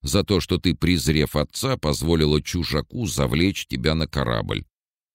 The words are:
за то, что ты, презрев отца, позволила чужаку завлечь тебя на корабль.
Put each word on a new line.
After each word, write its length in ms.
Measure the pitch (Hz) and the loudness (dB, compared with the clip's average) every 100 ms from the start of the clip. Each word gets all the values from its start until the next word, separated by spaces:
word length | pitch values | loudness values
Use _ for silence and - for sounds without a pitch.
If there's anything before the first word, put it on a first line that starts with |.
за 220 | 69 98 | -2 0
то, 160 | 87 95 | 2 0
что 180 | - 87 | 2 0
ты, 180 | 92 - | 0 2
презрев 600 | 82 87 73 78 69 76 | 2 2 2 2 2 0
отца, 420 | 73 - 135 127 | -2 -2 -4 -2
позволила 640 | 78 69 80 82 76 76 | -2 -2 2 2 4 2
чужаку 640 | - 90 80 76 73 - 107 | 0 -4 -2 -4 -4 -6 -4
завлечь 600 | - 67 69 92 92 - | -2 0 2 0 -2 -6
тебя 280 | 65 71 80 | -4 -2 -2
на 120 | 73 | -2
корабль. 580 | 71 60 57 50 52 - _ _ _ _ | -2 -2 -2 -4 -6 -10 _ _ _ _